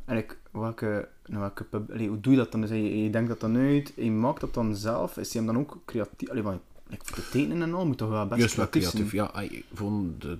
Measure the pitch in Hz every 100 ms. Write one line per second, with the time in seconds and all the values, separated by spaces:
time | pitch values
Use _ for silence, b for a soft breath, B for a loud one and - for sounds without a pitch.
0 | - 117 - - - 107 113 113 107 104
1 | - - - 107 101 - 110 107 107 113
2 | 104 107 131 131 113 113 107 113 107 107
3 | 107 113 117 117 110 120 139 143 143 -
4 | 113 110 123 - 131 123 113 104 107 117
5 | - - - 117 110 120 156 - - 113
6 | 101 - - 123 101 90 - - - -
7 | - - - 127 147 170 165 180 170 123
8 | 110 107 101 120 117 - 107 107 87 107
9 | 104 98 101 101 98 - - 95 101 104
10 | 90 76 73